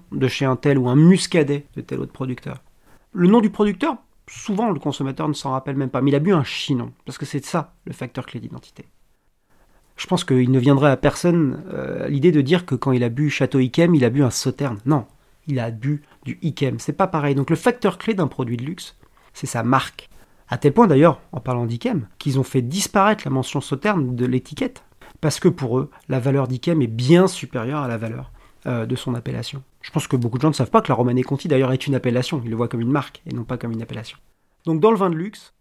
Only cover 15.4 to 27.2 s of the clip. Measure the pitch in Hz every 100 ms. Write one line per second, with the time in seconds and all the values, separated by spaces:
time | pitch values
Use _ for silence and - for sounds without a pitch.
15.4 | - 131 117 113 131 147 - _ 120 120
16.4 | 165 - 135 120 - 143 185 160 143 139
17.4 | 135 160 240 240 202 - - 202 143 -
18.4 | 123 120 135 175 - - _ _ _ -
19.4 | - 120 117 131 - - - - - _
20.4 | _ 120 147 220 233 135 165 139 - 131
21.4 | 131 123 120 117 247 196 107 - 147 131
22.4 | 127 135 120 180 - - 196 202 143 131
23.4 | 123 143 - 135 208 196 131 123 123 127
24.4 | - 151 262 - _ _ - - 156 -
25.4 | 185 175 127 127 147 - - 131 127 139
26.4 | 127 127 - 165 120 113 123 170